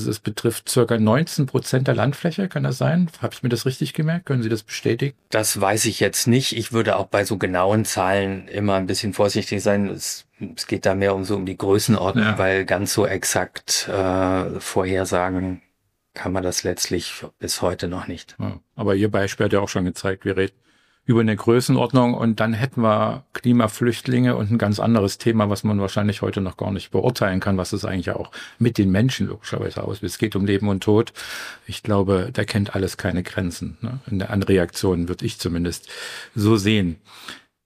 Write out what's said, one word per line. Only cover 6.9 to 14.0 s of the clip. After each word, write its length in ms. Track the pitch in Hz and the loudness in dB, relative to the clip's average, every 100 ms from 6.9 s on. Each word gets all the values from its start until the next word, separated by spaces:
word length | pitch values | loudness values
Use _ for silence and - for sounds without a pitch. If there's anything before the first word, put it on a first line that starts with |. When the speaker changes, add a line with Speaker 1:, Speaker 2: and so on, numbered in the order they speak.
| 95 | 0
Speaker 2:
auch 100 | 98 | 0
bei 180 | 101 | 0
so 140 | 95 98 | 0 -2
genauen 460 | 98 90 95 110 | 0 2 4 2
Zahlen 640 | 104 - 92 101 95 95 - | 2 0 2 2 0 -6 -8
immer 260 | 101 104 | -2 0
ein 140 | 95 92 | 0 0
bisschen 260 | 92 104 | -4 -4
vorsichtig 480 | 92 101 110 - 104 | 0 2 0 -2 -2
sein. 260 | 104 101 98 | 0 0 0
Es, 380 | 92 - - - _ 98 85 | -4 -8 -10 -16 _ -14 -12
es 100 | - | -6
geht 200 | 101 101 | -2 0
da 100 | 95 | 2
mehr 180 | 98 | 2
um 80 | 95 | 0
so 140 | 95 101 | -2 -2
um 100 | 92 | -4
die 100 | 92 | -2
Größenordnung, 680 | 101 104 - 104 92 - | 2 2 4 2 2 2
Speaker 1:
Ja. 120 | 107 98 | 2 2
Speaker 2:
weil 280 | 95 95 | 2 2
ganz 280 | 92 92 101 | 2 0 0
so 140 | - 98 | 0 0
exakt, 840 | 95 - 98 90 - - - - | 0 -2 -2 -2 -8 -4 -4 0
äh, 720 | 98 | 0